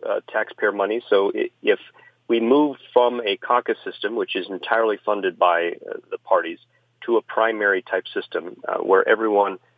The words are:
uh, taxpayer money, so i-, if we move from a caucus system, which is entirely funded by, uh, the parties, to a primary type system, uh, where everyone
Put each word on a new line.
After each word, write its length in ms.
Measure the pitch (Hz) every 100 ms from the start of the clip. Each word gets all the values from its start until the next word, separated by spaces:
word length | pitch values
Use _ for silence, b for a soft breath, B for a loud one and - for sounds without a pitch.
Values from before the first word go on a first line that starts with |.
uh, 180 | - 104 -
taxpayer 400 | 110 107 - 110
money, 320 | 101 98 113 -
so 240 | 101 98 -
i-, 160 | - -
if 180 | - 98 - - b b -
we 120 | 117
move 380 | 117 139 151 127 -
from 280 | 123 123 120
a 160 | 107 98
caucus 400 | - 123 - 110
system, 320 | 98 - 104 117
which 200 | 95 98
is 140 | 87
entirely 480 | 92 - 113 113 101 -
funded 320 | 104 95 82
by, 360 | 90 85 85 - -
uh, 100 | - -
the 80 | -
parties, 420 | - 90 82 87 _ _ _ _ -
to 120 | 113
a 40 |
primary 600 | - - 113 107 101 95
type 240 | - 95 -
system, 440 | 98 - 85 85 - -
uh, 100 | -
where 300 | - 95 -
everyone 520 | 110 110 101 98 92 _